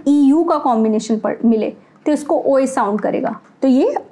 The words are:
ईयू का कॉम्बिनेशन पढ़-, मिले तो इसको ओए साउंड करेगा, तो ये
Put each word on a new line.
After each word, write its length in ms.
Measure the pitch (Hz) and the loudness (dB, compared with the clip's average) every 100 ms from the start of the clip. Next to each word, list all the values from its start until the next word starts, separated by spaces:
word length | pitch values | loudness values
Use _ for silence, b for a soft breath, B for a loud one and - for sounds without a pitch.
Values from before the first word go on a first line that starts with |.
| 277 | 0
ईयू 340 | 294 269 311 | 2 4 2
का 140 | 339 302 | 2 0
कॉम्बिनेशन 600 | 285 226 220 214 220 220 | 0 0 0 -2 -2 -4
पढ़-, 260 | - - | -4 0
मिले 280 | 233 220 - - b b - | 0 2 -2 -8 b b -2
तो 60 | |
इसको 240 | 294 294 311 - | -2 0 -2 0
ओए 200 | 269 262 | 0 0
साउंड 340 | 262 202 208 | -2 -2 -2
करेगा, 340 | - - - 214 _ _ | -2 -4 -6 -8 _ _
तो 60 | 269 | 2
ये 260 | 262 440 - - | 2 2 -2 -2